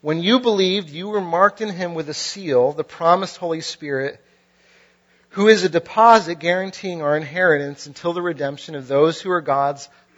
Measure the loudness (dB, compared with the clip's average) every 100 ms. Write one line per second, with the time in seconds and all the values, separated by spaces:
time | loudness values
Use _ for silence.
0 | -4 -2 2 2 2 2 0 0 -6 -12
1 | -6 -6 -2 4 2 2 -8 -6 -6 -6
2 | -8 -8 -10 -8 0 2 2 0 -8 -2
3 | 2 2 0 -8 -8 -6 -8 -12 -6 -6
4 | -6 -10 _ _ _ _ _ _ _ _
5 | _ _ _ 2 4 6 4 -2 -2 4
6 | 8 6 4 -6 -2 -2 -4 -10 -10 -4
7 | -2 -2 -2 0 2 2 0 -10 -18 -8
8 | -6 -4 -4 -4 -6 -8 -12 -14 -2 2
9 | 2 0 -4 -4 0 0 0 -4 -12 _
10 | _